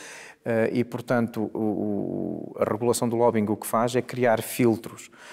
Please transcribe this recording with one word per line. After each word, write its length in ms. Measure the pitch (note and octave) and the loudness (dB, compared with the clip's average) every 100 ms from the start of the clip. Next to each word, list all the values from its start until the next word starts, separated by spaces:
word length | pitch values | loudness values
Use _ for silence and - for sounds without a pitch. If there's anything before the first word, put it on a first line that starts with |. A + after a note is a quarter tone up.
| - - - - | -18 -18 -20 -10
eh, 280 | B2 A2+ A2+ | -2 0 2
e, 100 | B2 | 2
portanto, 680 | A#2+ A#2+ - B2 A2+ - G#2+ | -2 -4 0 0 0 -2 -4
o, 60 | - | -2
o, 960 | A2 F#2 G#2 G2+ F#2 F#2+ F2+ E2 - - | -2 0 -2 -2 -2 -4 -4 -6 -6 -2
a 60 | |
regulação 440 | - G#2+ A#2+ A2+ A#2+ | 0 0 0 2 0
do 80 | A#2 | 2
lobbying 300 | A#2+ A2 G#2 | 4 4 2
o 60 | G#2 | -2
que 120 | - | -2
faz 280 | A2+ A#2+ B2 | 0 2 0
é 60 | |
criar 400 | - B2 B2 A2 | -2 2 4 4
filtros, 720 | - - A#2+ A2 - - - - - | 0 2 4 4 -2 -16 -20 -20 -20